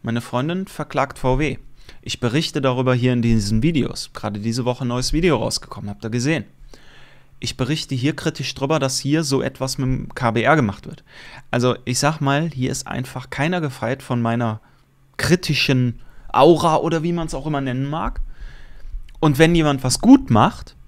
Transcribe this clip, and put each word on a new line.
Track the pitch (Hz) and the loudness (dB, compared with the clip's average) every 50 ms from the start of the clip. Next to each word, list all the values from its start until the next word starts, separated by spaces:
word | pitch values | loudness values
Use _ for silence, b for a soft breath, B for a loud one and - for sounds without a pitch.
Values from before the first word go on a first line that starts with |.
Meine | _ 123 113 120 | _ -4 -4 -4
Freundin | 117 - - 123 127 151 170 185 190 - | -6 -4 -4 -2 -2 -2 -2 -4 -6 -8
verklagt | - - 156 - - 143 131 139 - - | -8 -10 -10 -4 0 -2 -2 -2 -2 -2
V | - 131 127 131 | 0 2 2 2
W. | 151 147 - - - - - B B B B B B | 2 -2 -2 -6 -12 -16 -20 B B B B B B
Ich | - - - | -10 -8 -2
berichte | - 120 110 147 165 - - 151 135 | -2 0 0 0 -2 0 -4 0 0
darüber | 135 127 123 131 127 127 | 2 2 2 2 2 2
hier | 123 120 127 127 | 4 4 2 2
in | 120 | 4
diesen | 113 117 113 113 101 101 110 110 113 | 4 4 4 4 2 2 0 2 2
Videos. | 160 170 147 117 - - - - - - | 2 2 2 0 -2 -4 -8 -12 -12 -14
Gerade | - - 110 101 104 | -8 -6 -6 -6 -4
diese | 101 113 113 123 123 | -4 -4 -2 -2 -2
Woche | 123 123 - 135 | -2 -2 -2 -2
ein | 123 | -4
neues | 120 123 127 - - | -2 -2 -2 0 0
Video | 151 170 185 151 | 2 2 4 2
rausgekommen, | 110 113 117 - - - - - - 101 104 | 2 0 -2 -4 -4 -8 -10 -14 -12 -10 -12
habt | 101 - - | -12 -8 -8
ihr | 113 | -4
gesehen. | 107 123 120 139 165 151 107 - - - b b b b b b b b b b b b b b b - | -4 -2 0 0 0 0 -2 -8 -14 -20 b b b b b b b b b b b b b b b -10
Ich | - 123 - | -10 -10 -4
berichte | - 131 117 151 156 - - 143 | -4 -2 -2 -2 -6 -4 -6 -6
hier | 127 117 143 160 | -2 -2 -2 -2
kritisch | 156 - 165 156 - 135 - - | 0 -2 -4 -4 -4 -8 -8 -6
drüber, | - 139 139 156 156 | -4 -2 0 0 0
dass | 139 135 131 - | 0 -2 -2 -2
hier | - 135 143 156 165 | -2 0 0 0 0
so | 139 135 131 - | 0 0 0 0
etwas | 127 - - 135 135 - | -2 -6 -6 -8 -8 -4
mit | - 139 | -4 -2
dem | 127 131 - - - - | -2 -2 -2 -4 -8 -8
K | - 131 117 | -2 -2 0
B | 110 120 110 | 0 2 2
R | 123 151 | 4 4
gemacht | 160 131 104 98 - - | 4 4 0 -2 -4 -12
wird. | - - - _ B B B B B B B B B | -16 -18 -18 _ B B B B B B B B B
Also | - 123 120 127 120 - - | -2 0 2 2 0 0 -2
ich | - 127 123 | -4 -4 0
sag | - 143 160 151 | 0 0 0 0
mal, | 147 139 139 143 160 170 | 0 0 2 2 0 -2
hier | 151 131 127 131 | -4 -4 -4 -2
ist | 135 135 - | -2 -4 -6
einfach | - - - 131 131 - - 131 - | -8 -8 -8 -8 -8 -10 -14 -12 -10
keiner | - - 139 160 185 180 | -6 -4 -2 -2 -2 -2
gefeit | 160 143 127 - - 113 131 135 - | -4 -4 -6 -6 -4 -4 -4 -6 -4
von | - 127 120 117 | -4 -2 0 0
meiner | 117 117 117 120 113 110 107 b b b b b b b _ _ _ _ | 0 0 0 0 -2 -4 -6 b b b b b b b _ _ _ _
kritischen | _ - 139 165 180 - - 156 131 - - 143 127 123 123 117 b b b b b b b b | _ 2 2 2 2 2 0 0 0 2 2 2 2 2 0 -2 b b b b b b b b
Aura | 113 135 160 175 151 - 170 156 | 6 8 8 8 6 4 2 2
oder | - - 165 165 165 151 | 2 2 0 -2 0 0
wie | 170 170 | -2 -2
man's | 170 165 160 - | -2 -4 -4 -6
auch | 135 143 | -6 -6
immer | 156 151 139 | -4 -4 -2
nennen | 135 135 123 127 135 139 | -2 -2 -2 -2 -4 -4
mag. | 147 165 185 247 - - - b b b b b b b b b b b b b b b - - - - | -4 -4 -4 -6 -4 -4 -6 b b b b b b b b b b b b b b b -10 -10 -8 0
Und | - 156 143 127 | 2 2 4 6
wenn | 160 160 170 | 6 6 6
jemand | 170 160 151 143 135 - | 4 4 2 0 0 0
was | 127 127 - | -2 -2 2
gut | - 214 262 277 - - | 8 8 8 8 8 6
macht | 120 104 120 180 - - - - - - - | 4 6 6 4 2 -2 -16 -18 -18 -20 -20